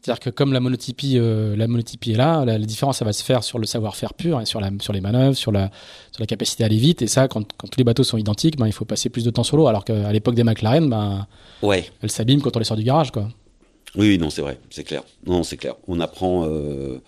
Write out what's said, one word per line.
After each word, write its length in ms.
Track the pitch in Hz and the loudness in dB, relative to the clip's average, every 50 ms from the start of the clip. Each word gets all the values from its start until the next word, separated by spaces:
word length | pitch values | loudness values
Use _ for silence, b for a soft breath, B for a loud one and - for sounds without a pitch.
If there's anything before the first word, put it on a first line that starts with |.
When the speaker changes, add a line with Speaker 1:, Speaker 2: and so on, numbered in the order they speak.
| _ | _
Speaker 1:
C'est-à-dire 180 | - 120 - | -4 -6 -4
que 100 | - 123 | -4 -8
comme 220 | 117 - 143 139 135 | 0 0 2 2 2
la 80 | 131 | 2
monotypie, 580 | 123 127 127 123 - - 123 - - 139 131 123 | 2 0 -2 -2 -4 -8 -10 -6 -2 0 2 2
euh, 380 | 117 117 110 110 110 107 104 | 4 2 2 0 0 -2 0
la 100 | 107 113 | 0 0
monotypie 460 | 113 120 117 113 - - 120 - 117 110 | 0 0 -2 -2 -4 -8 -10 -4 -2 0
est 40 | |
là, 280 | 110 127 156 165 160 139 | 2 4 4 4 2 2
la, 140 | 120 110 110 | 2 2 0
la 80 | 107 | 0
différence, 320 | 107 110 - - 139 131 - | -4 -4 -2 -2 -2 0 0
ça 60 | 123 | -2
va 80 | 107 104 | -2 -2
se 120 | - - | -4 0
faire 180 | - 131 123 110 | 0 0 0 0
sur 160 | - - 123 | -2 -4 -4
le 80 | 110 | -4
savoir-faire 480 | 104 - 120 107 107 - - - - - | -4 -4 -4 -4 -4 -6 -6 -8 -8 -8
pur 260 | _ - 170 165 127 | _ -2 -2 0 0
et 60 | 110 | -2
sur 140 | - - 113 | -4 -4 -4
la, 100 | 101 98 98 101 | -4 -4 -4 -6
sur 120 | - - 104 | -6 -4 -4
les 80 | 98 | -4
manœuvres, 340 | 92 98 110 123 131 135 135 | -2 0 2 4 4 4 2
sur 160 | 127 - - | 2 0 0
la, 200 | 104 98 95 98 B B B B B B B B B | 0 0 0 0 B B B B B B B B B
sur 80 | - | -10
la 60 | 113 | -6
capacité 360 | 107 117 98 113 - - - 117 | -6 -4 -4 -4 -4 -2 0 0
à 40 | |
aller 100 | 110 107 | 2 4
vite. 260 | 110 117 151 175 - 123 | 4 4 4 4 2 0
Et 60 | 104 | 0
ça, 180 | - - 131 | 2 2 2
quand, 260 | 131 - 113 104 - - | 2 0 -4 -6 -6 -10
quand 100 | _ - | _ -14
tous 120 | 98 - - | -10 -2 0
les 60 | 127 | 2
bateaux 200 | 117 117 - 135 | 2 4 2 2
sont 140 | - - 110 | 0 2 -2
identiques, 380 | 107 107 104 - - 165 156 | 0 0 -2 2 0 0 2
ben, 100 | 143 117 | 2 0
il 60 | 107 101 | 0 0
faut 120 | - 107 | -2 -6
passer 240 | - - - - 120 | -6 -4 -4 -4 -4
plus 160 | - 123 117 | -4 -2 -2
de 60 | 120 | 0
temps 120 | 113 - 117 | 0 0 0
sur 140 | - - | 2 4
l'eau. 100 | 147 160 | 4 4
Alors 180 | 135 110 101 - | 4 4 2 0
qu'à 280 | - 113 104 101 104 104 | 0 -2 0 0 2 0
l'époque 240 | 107 104 - 120 | 2 2 2 2
des 80 | 113 117 | 4 4
McLaren, 440 | 117 110 - - 107 120 160 165 143 | 4 2 2 2 2 4 4 4 2
ben, 380 | 120 107 104 101 101 98 101 B B B B B B B - | 2 0 0 -2 -2 -4 -6 B B B B B B B 0
Speaker 2:
Ouais. 240 | 101 101 92 82 - - _ - | 2 2 2 0 -4 -12 _ -6
Speaker 1:
elles 80 | 107 | -6
s'abîment 300 | - - 110 117 135 147 | -4 -2 0 2 2 2
quand 140 | 139 123 - | 2 0 -2
on 40 | 117 | -2
les 60 | 110 | -2
sort 100 | - 113 | -2 -2
du 80 | 110 110 | -2 0
garage, 260 | 123 131 160 156 123 | 2 2 2 2 0
quoi. 180 | - 117 101 107 120 _ _ _ _ _ _ _ _ _ _ - _ | -2 -6 -6 -6 -10 _ _ _ _ _ _ _ _ _ _ -12 _
Speaker 2:
Oui, 140 | - 104 107 | 2 4 4
oui, 80 | 101 92 | 6 4
non, 120 | 82 76 | 2 0
c'est 120 | 73 - 76 | -2 -4 -6
vrai, 160 | 71 65 - _ _ | -6 -6 -10 _ _
c'est 140 | - - 73 | -16 -16 -10
clair. 180 | - - 71 - _ _ _ - | -8 -8 -8 -8 _ _ _ -4
Non, 160 | - 90 90 85 | 0 0 0 0
c'est 140 | - 90 | -2 -6
clair. 180 | 78 - 67 62 - _ - | -8 -8 -10 -10 -10 _ -6
On 100 | 90 85 | -4 -4
apprend, 460 | 82 80 - - 92 92 90 90 82 | -4 -4 -4 -4 -2 0 0 0 0
euh, 560 | 78 78 78 73 73 71 69 69 67 64 64 _ | -2 -2 -4 -4 -6 -6 -6 -8 -10 -10 -12 _